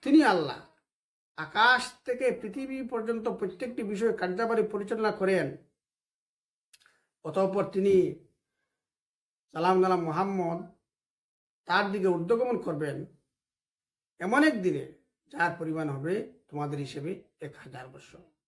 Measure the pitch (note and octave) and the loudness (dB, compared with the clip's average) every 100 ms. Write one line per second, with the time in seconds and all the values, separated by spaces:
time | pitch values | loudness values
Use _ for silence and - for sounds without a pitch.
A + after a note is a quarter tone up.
0 | C4 D4 C4+ F#3 D3 B2 - _ _ _ | 6 6 6 4 0 -6 -14 _ _ _
1 | _ _ _ - D#3 G3+ A#3 B3 - - | _ _ _ -12 -8 4 6 6 2 -12
2 | - A#3+ B3+ G#3 A3 C4+ C4+ C4+ B3 A#3 | -6 -2 0 -2 -6 -8 -8 -8 -6 -6
3 | A3 A#3 A3+ F#3 G3 - B3 - G#3 G3+ | -4 -4 -4 -4 -6 -6 -8 -6 -6 -2
4 | A3+ G3+ F3+ F#3 A#3 A3 G3+ G3+ G3 A3+ | 0 0 -2 -2 0 2 0 -2 -4 -2
5 | G#3+ F#3 F#3+ F#3+ C#3+ - _ _ _ _ | -2 0 2 2 0 -6 _ _ _ _
6 | _ _ _ _ _ _ _ - _ _ | _ _ _ _ _ _ _ -20 _ _
7 | _ _ D#3+ E3+ F#3+ G3 F#3+ G3 G3 F#3+ | _ _ -8 -2 0 0 -2 0 4 4
8 | D#3+ - _ _ _ _ _ _ _ _ | 4 -2 _ _ _ _ _ _ _ _
9 | _ _ _ _ _ D#3 F3 F#3 F#3 F3+ | _ _ _ _ _ -2 2 4 4 2
10 | E3 D#3 G3 F#3+ E3+ E3+ - _ _ _ | 0 -2 -2 0 -2 -4 -8 _ _ _
11 | _ _ _ _ _ _ - F#3 G3+ G3 | _ _ _ _ _ _ 0 0 2 0
12 | F#3 F3 E3+ A#3 B3 A3 - D3+ D3+ C3+ | 2 2 2 0 2 -2 -4 -4 -4 -6
13 | - _ _ _ _ _ _ _ _ _ | -12 _ _ _ _ _ _ _ _ _
14 | _ _ F3+ B3+ D#4 A#3+ F3+ D3 C3 - | _ _ 0 4 4 4 0 -2 -6 -16
15 | _ _ _ C#4+ E3+ E3+ D#3+ D#3+ D#3 C#3 | _ _ _ -2 -2 0 -6 -4 -4 -4
16 | D3+ G3+ A#3 - _ D3 D3 C#3+ C#3 D3+ | -4 -4 -6 -14 _ -8 -6 -6 -8 -8
17 | C#3+ F#3+ - _ D3 - D3 B2+ B2+ C#3 | -8 -10 -14 _ -16 -16 -18 -18 -18 -20
18 | - - F3+ _ | -20 -20 -20 _